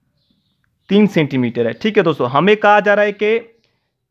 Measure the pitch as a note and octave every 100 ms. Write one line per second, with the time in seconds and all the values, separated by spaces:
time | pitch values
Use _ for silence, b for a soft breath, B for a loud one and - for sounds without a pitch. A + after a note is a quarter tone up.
0 | _ _ _ _ _ _ _ _ - G3+
1 | G#3 E3+ C#3 C3+ A#2+ A#2 A#2 A#2 G#3+ G#3
2 | E3 D3+ A#2+ C#3 F#3 G#3+ G#3 G#3 G#3 G3+
3 | G#3 G3+ G#3+ A3+ - _ _ _ _ _
4 | _